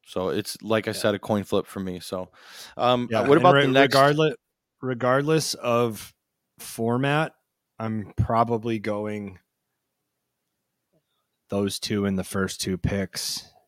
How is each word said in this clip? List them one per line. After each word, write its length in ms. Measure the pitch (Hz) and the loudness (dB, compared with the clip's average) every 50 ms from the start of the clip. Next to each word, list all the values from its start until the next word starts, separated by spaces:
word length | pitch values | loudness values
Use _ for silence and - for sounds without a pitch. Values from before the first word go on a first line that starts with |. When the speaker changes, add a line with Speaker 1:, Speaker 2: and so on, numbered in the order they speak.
| _ | _
Speaker 1:
So 240 | - - 92 92 85 | -10 -6 -4 -4 -2
it's, 320 | 71 104 - - - - | -2 -4 -4 -6 -12 -10
like 260 | - 104 110 110 - | -4 0 0 0 0
I 40 | 110 | -2
Speaker 2:
Yeah. 60 | 104 - | -6 0
Speaker 1:
said, 160 | - 107 101 | 0 0 0
a 40 | 95 | 0
coin 260 | - - 107 101 92 | -2 -2 -2 -2 0
flip 220 | - 104 95 - | 0 -2 -2 -2
for 140 | - - 101 | -4 -10 -8
me. 200 | 95 92 90 90 | -8 -8 -8 -10
So, 280 | - - 98 92 92 - _ - - - - - - - - | -10 -10 -10 -10 -10 -12 _ -20 -20 -20 -20 -20 -20 -16 -6
um, 320 | - 120 123 127 123 123 120 | -2 2 2 2 2 0 -2
Speaker 2:
Yeah, 100 | 110 107 | -2 0
Speaker 1:
uh, 80 | 101 139 | 4 6
what 100 | 143 165 | 6 6
Speaker 2:
and 20 | |
Speaker 1:
about 140 | 175 180 143 | 8 6 6
Speaker 2:
re-, 80 | 139 | 6
Speaker 1:
the 100 | 139 135 | 4 4
next 220 | 131 139 139 127 139 | 4 4 4 6 6
Speaker 2:
regardless, 400 | 135 139 147 147 156 156 156 - _ _ _ _ _ _ _ _ - | 6 6 6 6 4 2 0 0 _ _ _ _ _ _ _ _ -10
regardless 720 | 131 127 127 113 127 123 131 139 143 156 160 156 147 - - | -6 -6 -4 0 2 2 2 2 2 2 2 0 0 -2 -6
of 580 | - 117 120 117 120 120 117 104 95 - - _ _ _ _ _ _ _ _ _ - | -4 -2 0 2 2 2 0 -2 -8 -14 -18 _ _ _ _ _ _ _ _ _ -20
format, 760 | - - - 120 113 117 120 127 139 139 147 156 160 - _ _ _ _ _ _ _ _ _ - | -18 -14 -8 -4 -2 0 0 0 2 2 2 0 0 -2 _ _ _ _ _ _ _ _ _ -8
I'm 340 | 113 110 110 110 98 - - - | -6 -6 -6 -6 -8 -6 -2 -2
probably 600 | - - 113 113 117 117 117 110 110 117 113 107 | 0 2 4 2 4 2 0 -2 -2 -4 -4 -4
going 600 | 101 107 104 104 104 107 107 104 101 98 95 - _ _ _ _ _ _ _ _ _ _ _ _ _ _ _ _ _ _ _ _ _ _ _ _ _ _ _ _ _ _ _ 160 _ _ _ _ _ _ _ _ _ - | -4 -4 -4 -4 -4 -6 -6 -8 -10 -12 -14 -18 _ _ _ _ _ _ _ _ _ _ _ _ _ _ _ _ _ _ _ _ _ _ _ _ _ _ _ _ _ _ _ _ _ _ _ _ _ _ _ _ _ -6
those 300 | 101 101 101 98 - - | -2 -2 -2 -2 -4 -6
two 260 | - - 110 101 101 | -6 -4 -2 -2 0
in 120 | 101 95 | -2 -2
the 80 | 92 92 | -2 -4
first 360 | - - 98 95 90 - - | -4 -2 -2 -2 -2 -4 -6
two 160 | - 98 92 | -4 -4 -4
picks. 760 | 87 - - 101 98 95 - - - - - - - - - _ _ _ | -2 -2 -2 -2 -2 -4 -6 -8 -10 -8 -8 -8 -10 -12 -16 _ _ _